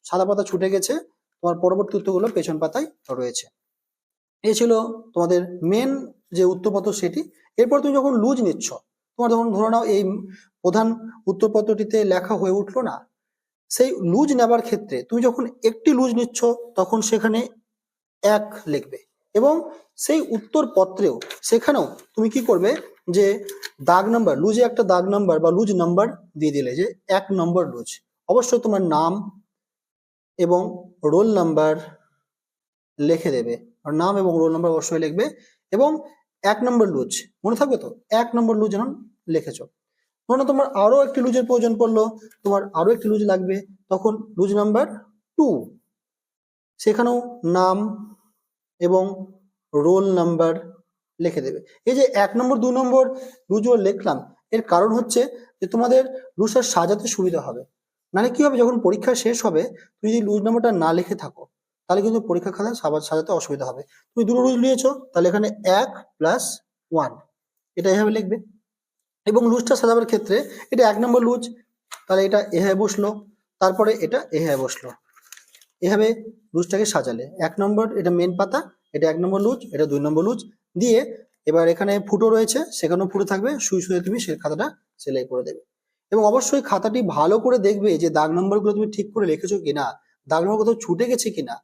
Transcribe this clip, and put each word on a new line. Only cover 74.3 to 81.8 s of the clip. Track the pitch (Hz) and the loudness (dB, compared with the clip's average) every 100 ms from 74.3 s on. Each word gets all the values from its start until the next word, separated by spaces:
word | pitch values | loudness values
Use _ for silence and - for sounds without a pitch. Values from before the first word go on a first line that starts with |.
এভাবে | 151 165 135 | -4 -2 -2
বসলো। | 131 - 123 - _ _ _ - _ _ _ _ | -4 -8 -14 -20 _ _ _ -20 _ _ _ _
এভাবে | 175 208 220 226 - - _ | 0 2 2 0 -10 -20 _
লুজটাকে | 165 170 190 208 | -4 -2 -2 0
সাজালে | 156 127 117 135 170 160 | -2 -2 -8 -10 -6 -6
এক | 202 | -2
নম্বর, | 202 208 220 208 | -2 0 -2 -2
এটা | 175 | 0
মেন | 175 180 180 | 0 0 -2
পাতা, | 196 262 - _ _ | -2 -4 -6 _ _
এটা | 147 156 | -2 -2
এক | 156 | 0
নম্বর | 185 196 | -2 0
লুজ, | 208 247 - | -2 -4 -8
এটা | 147 151 | -4 -2
দুই | 143 | -2
নম্বর | 147 156 | -2 0
লুজ | 196 247 - _ _ 175 | -2 -4 -10 _ _ -4
দিয়ে | 240 226 226 - - _ - | 2 2 0 -14 -20 _ 0
এবার | 165 165 | 2 2
এখানে | 170 | 2